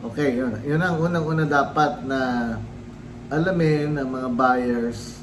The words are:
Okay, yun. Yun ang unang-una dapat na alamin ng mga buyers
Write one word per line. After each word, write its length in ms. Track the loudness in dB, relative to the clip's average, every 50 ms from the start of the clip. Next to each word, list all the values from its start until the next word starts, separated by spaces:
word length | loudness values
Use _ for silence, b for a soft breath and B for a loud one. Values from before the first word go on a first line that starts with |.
| -10
Okay, 320 | -8 -4 0 0 2 2
yun. 160 | 2 0 -2 -2 -4 -2 0
Yun 120 | 0 2
ang 200 | 2 2 2 2
unang-una 480 | 0 2 2 0 0 0 2 2 2 4
dapat 560 | 4 2 2 2 4 2 2 2 2 -4 -4
na 160 | -4 -2 0 0 0 0 0 -2 -2 -4 -6 -8 -10 -12 -14 -14 -14 -16 -14 -14 -14 -14 -14 -10 -4 -2
alamin 640 | 0 0 2 2 2 4 4 4 2 2 0 -2
ng 120 | -2 -2 -4
mga 200 | -4 -4 -4 -2 2
buyers 840 | 4 4 4 4 4 2 0 0 0 0 -2 -4 -6 -10 -12 -14 -14